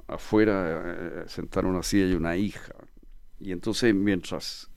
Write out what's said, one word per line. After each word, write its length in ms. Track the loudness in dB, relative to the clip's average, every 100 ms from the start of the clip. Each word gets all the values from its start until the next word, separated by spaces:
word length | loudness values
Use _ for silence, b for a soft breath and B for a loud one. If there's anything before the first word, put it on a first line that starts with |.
| -10
Afuera, 760 | -10 2 4 6 4 0 -2 -6
eh, 380 | -8 -8 -8 -10
sentada 400 | -10 -4 -2 0
en 60 |
una 100 | 0
silla 240 | 2 4 4
y 60 |
una 220 | 2 0 0
hija. 380 | -2 -4 -14 -18 -20 -20 -20 -20 -18 -12
Y 120 | -8
entonces, 420 | -4 -2 2 4 6
mientras 760 | 4 2 -2 -8 -8 -12 -10